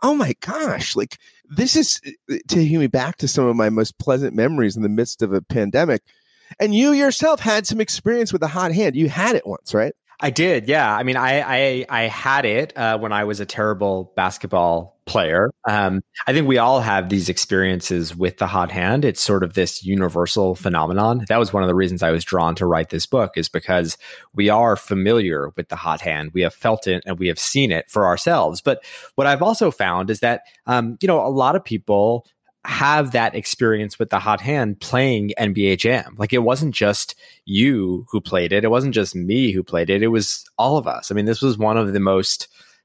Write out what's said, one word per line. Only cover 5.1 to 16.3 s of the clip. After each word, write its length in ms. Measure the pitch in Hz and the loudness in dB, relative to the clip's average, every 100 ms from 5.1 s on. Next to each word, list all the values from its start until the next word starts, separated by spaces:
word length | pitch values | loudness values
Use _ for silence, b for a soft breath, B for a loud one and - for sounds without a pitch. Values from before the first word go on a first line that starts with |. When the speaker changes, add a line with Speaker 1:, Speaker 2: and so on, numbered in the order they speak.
| - | -2
Speaker 1:
of 100 | 107 | -2
a 100 | 95 | 0
pandemic." 600 | - 120 101 127 165 110 B B B B B B | -2 -2 0 2 2 0 B B B B B B
And 160 | 208 208 | 0 4
you 160 | 285 | 4
yourself 480 | 285 277 - 214 285 | 4 2 2 0 2
had 260 | 226 214 202 | 0 0 0
some 140 | 220 | -2
experience 540 | 220 - 214 240 226 | -4 -4 -2 0 0
with 80 | 175 | -2
the 80 | 156 | -2
hot 240 | 180 180 | -2 -2
hand. 240 | 170 196 131 | 0 0 2
You 100 | 160 | 0
had 300 | 165 220 240 | 2 0 0
it 100 | 98 | -2
once, 260 | 92 - | -10 -4
right? 200 | 107 127 - b b | -2 -2 -4 b b
Speaker 2:
I 120 | 143 | -2
did, 400 | 127 180 139 107 | 0 2 2 2
yeah. 260 | 151 117 107 | 2 2 2
I 80 | |
mean, 140 | 127 127 | 0 0
I, 240 | 131 139 | 2 0
I, 440 | 135 131 135 127 - | 0 0 0 0 -2
I 120 | 120 | -2
had 420 | 113 - 135 139 120 | -2 -2 0 0 2
it, 300 | 113 151 143 | 0 -2 -2
uh, 200 | 113 110 | -2 -2
when 140 | 110 | -2
I 140 | 104 104 | -2 -2
was 160 | 101 | -6
a 40 | 98 | -8
terrible 680 | - 107 95 101 95 90 - | -2 -2 0 -2 -2 -4 -2
basketball 840 | 92 - 95 92 87 85 87 _ - | -2 -4 -2 2 2 0 -4 _ -4
player. 460 | 110 80 85 113 - 117 | -2 2 2 0 -2 -2
Um, 380 | 104 98 95 - B | 0 0 -2 -6 B
I 60 | - | -2